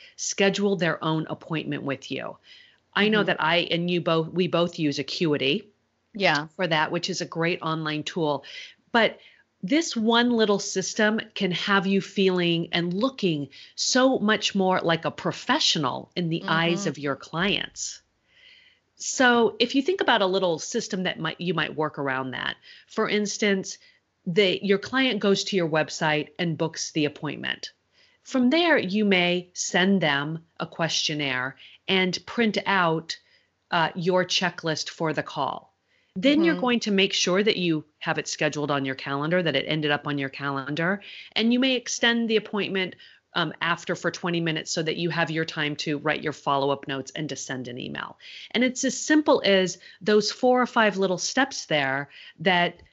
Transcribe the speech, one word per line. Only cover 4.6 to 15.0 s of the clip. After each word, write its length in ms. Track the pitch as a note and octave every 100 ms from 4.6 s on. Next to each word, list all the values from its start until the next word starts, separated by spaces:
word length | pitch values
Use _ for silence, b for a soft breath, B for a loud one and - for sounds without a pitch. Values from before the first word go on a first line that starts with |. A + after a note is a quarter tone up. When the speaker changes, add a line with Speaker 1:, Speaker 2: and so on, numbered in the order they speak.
| F3 F3
Speaker 1:
use 220 | D3+ C#3+
Acuity 720 | C#3+ - E3 C#3+ C#3 F#3+ - _ _ _ _
Speaker 2:
Yeah. 340 | - F3+ D3 D#3 -
Speaker 1:
for 100 | F3+
that, 240 | D#3 D#3
which 180 | F3 F3+
is 120 | -
a 40 | D3+
great 360 | E3 E3 F3
online 420 | D#3+ D#3+ D#3 D3+
tool. 400 | D3 F#3 D3+ C#3 B B B B _
But 280 | A#3 G#3+ - b b _ _
this 340 | F3+ D4 D#4+ A#3
one 320 | A3 A#3 A#3+
little 300 | A#3 G#3 G3+
system 600 | - F#3+ - - G#3+ A3 -
can 180 | - F#3+
have 360 | E3 - G3 F#3+
you 120 | G3
feeling 720 | - - F#3+ F3+ E3+ E3 E3+
and 220 | E3+ E3+
looking 560 | F3+ C4 - F#3+ D3+ C#3 B B
so 460 | - - B3+ C4 B3+
much 340 | G#3 G#3 -
more 260 | G3 F#3 F#3
like 260 | E3+ E3